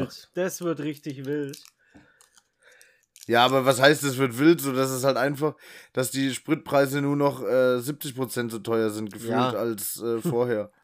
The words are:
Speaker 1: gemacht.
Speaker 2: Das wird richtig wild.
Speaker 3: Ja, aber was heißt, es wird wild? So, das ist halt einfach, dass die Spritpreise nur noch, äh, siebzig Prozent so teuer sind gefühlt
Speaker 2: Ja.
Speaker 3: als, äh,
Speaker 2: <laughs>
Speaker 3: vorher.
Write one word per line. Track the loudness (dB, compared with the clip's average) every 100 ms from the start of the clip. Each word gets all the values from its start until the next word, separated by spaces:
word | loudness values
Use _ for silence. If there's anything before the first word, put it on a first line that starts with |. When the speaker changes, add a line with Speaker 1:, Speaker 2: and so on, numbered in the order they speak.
Speaker 1:
gemacht. | -2 -10 -10
Speaker 2:
Das | -6 -4 -4
wird | -4 -4
richtig | -6 -8 -12 -10
wild. | -6 -6 -6 -12 -20 _ _ -20 _ _ _ _ _ _ _ -20 _ _ _ -18 0
Speaker 3:
Ja, | 4
aber | 4 4
was | 2 6
heißt, | 6 6
es | 0 0
wird | -2 4
wild? | 4 4
So, | 2
das | 0 -2
ist | 0
halt | 0 2
einfach, | 0 0 -4 -4 -16 -20 -8
dass | -4 -4
die | -2 -2
Spritpreise | -4 -4 -4 2 2 2 0
nur | 0 2
noch, | 0 0
äh, | 0 4 4 2
siebzig | -2 -8 -10 -6
Prozent | -4 -4 -4
so | -6
teuer | -2 0 0
sind | -2 -8
gefühlt | -8 -4
Speaker 2:
Ja. | 0 0
Speaker 3:
als, | -2 -4 -4 -8 -6
äh, | -4 -2
Speaker 2:
<laughs> | -2 0 0
Speaker 3:
vorher. | -2 -4 _